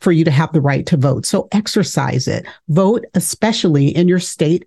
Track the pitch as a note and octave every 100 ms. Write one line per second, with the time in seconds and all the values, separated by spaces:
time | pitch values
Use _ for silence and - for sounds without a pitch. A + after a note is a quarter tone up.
0 | F#3+ E3 E3 C#3 D#3+ D#3+ C#3 C#3 - D3+
1 | C#3 - - G3 - G3+ G#3 A3 E3 -
2 | C3 C3 - A2 - - - D#3 F#3+ A3+
3 | - F#3 - - A3 A3+ F3+ C#3+ C#3 D#3+
4 | F3+ F3+ - - D#3 F3